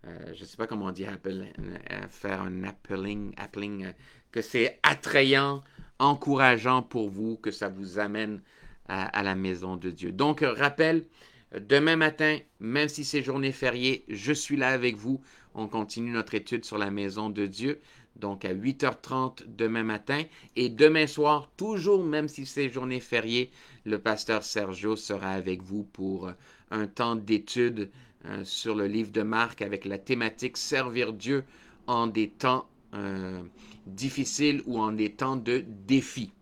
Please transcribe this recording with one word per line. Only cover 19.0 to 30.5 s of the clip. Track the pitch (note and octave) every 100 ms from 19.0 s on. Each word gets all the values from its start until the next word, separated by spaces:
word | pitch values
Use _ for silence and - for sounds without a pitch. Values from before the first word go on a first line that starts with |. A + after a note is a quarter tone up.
trente | - C3 C3 - -
demain | G#2+ A2+ A2+
matin. | A2 G#2+ - C#3+ D#3+ - - -
Et | B2
demain | A2+ D3+ D#3+ D3+
soir, | D3+ D3 D3 C#3 -
toujours, | G#3 G#3 E3+ G3+
même | E3+ D3+ D3+
si | C#3+ C3+
c'est | - C#3
journée | B2+ B2+ B2+
fériée, | - A#2+ A2+ A#2 B2 - - -
le | A2 G#2+
pasteur | A2 G#2+ - A2
Sergio | - A2 G2+ F2+ G#2 G#2+
sera | - G2+ F#2+
avec | F#2+ F#2 F#2
vous | F#2 G2+
pour, | G2 - F#2+ F#2+ F#2
euh, | F2+ - - _
un | G#2+ G#2
temps | G2 A#2+
d'étude, | A2+ G#2 A2 G#2 B2 A#2+ A2+ G2 - - _
euh, | - G2+
sur | F#2+ - A2+ G#2+
le | G2+
livre | G#2+ A2
de | A2
Marc | G#2+ A2 A#2 -
avec | G2+ G2
la | G2 G2
thématique | - B2+ A2+ A2+ B2+